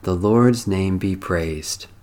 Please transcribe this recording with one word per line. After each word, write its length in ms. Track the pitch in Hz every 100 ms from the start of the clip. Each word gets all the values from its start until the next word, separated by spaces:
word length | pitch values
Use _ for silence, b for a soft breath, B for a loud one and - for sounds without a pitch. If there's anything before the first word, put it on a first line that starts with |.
the 140 | - 90
Lord's 500 | 104 113 123 120 -
name 320 | 95 95 95
be 180 | 98 92
praised. 680 | - 90 80 78 76 - - -